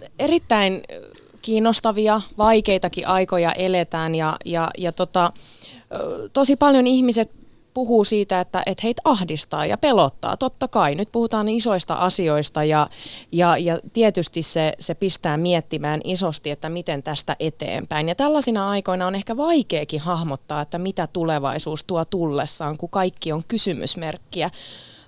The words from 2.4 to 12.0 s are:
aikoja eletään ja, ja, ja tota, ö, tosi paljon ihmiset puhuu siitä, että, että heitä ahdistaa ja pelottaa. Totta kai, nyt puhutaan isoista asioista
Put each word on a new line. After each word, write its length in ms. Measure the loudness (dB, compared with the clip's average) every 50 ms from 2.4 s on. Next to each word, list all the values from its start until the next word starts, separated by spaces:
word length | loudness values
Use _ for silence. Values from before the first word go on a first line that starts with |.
| 4 6 6 6 4 4 2 2 0 -2 -4 -4 -2 0
aikoja 440 | 2 2 2 2 2 2 2 0 0
eletään 640 | 0 0 0 2 0 0 0 -2 -4 -2 -2 -2
ja, 220 | 0 0 -2 -2 -4 -6
ja, 260 | -4 -2 -2 -2 -2 -4 -4
ja 140 | -6 -6 -2
tota, 400 | -2 -4 -2 2 2 2 2 0 -4 -12 -20 -20 -20 -20 -20 -20 -20 -20 _ -10
ö, 360 | -8 -6 -6 -6 -8 -10 -4 0
tosi 240 | 2 4 4 4
paljon 300 | 4 6 6 6 6 6
ihmiset 440 | 4 4 4 4 4 2 2 0 -2 -4 -12 -20 -20 -20 _ _ _ _
puhuu 300 | -6 -2 2 4 4 4
siitä, 360 | 4 2 0 0 0 0 -2
että, 220 | -2 -2 -2 -4 -2
että 140 | -2 -4 -2 -2
heitä 180 | -2 -2 2 4
ahdistaa 600 | 4 4 4 2 -2 -2 -4 -4 -4 -2 -2 0
ja 120 | 0 0 2
pelottaa. 580 | 2 4 6 6 4 4 2 -2 -6 -6 -4
Totta 320 | -2 -4 -6 -4 -4 -6 -2
kai, 260 | 2 2 2 2 2
nyt 140 | -2 -4 -4 -2
puhutaan 360 | -2 -2 0 0 -2 0 0
isoista 460 | 0 0 0 0 0 0 0 -2 -2
asioista 720 | 0